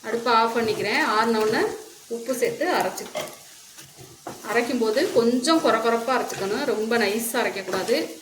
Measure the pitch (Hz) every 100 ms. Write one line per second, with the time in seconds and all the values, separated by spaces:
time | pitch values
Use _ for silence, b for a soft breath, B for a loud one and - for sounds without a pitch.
0 | 220 233 247 226 226 240 226 190 196 262
1 | 285 214 226 220 220 254 403 - - -
2 | - 233 262 254 165 - 349 240 185 -
3 | - - - - - - - - - -
4 | - - - - 220 226 240 247 220 220
5 | 381 254 233 254 311 330 262 226 233 233
6 | 226 247 - - 196 240 285 214 220 233
7 | 202 226 233 247 202 196 185 190 185 277
8 | - -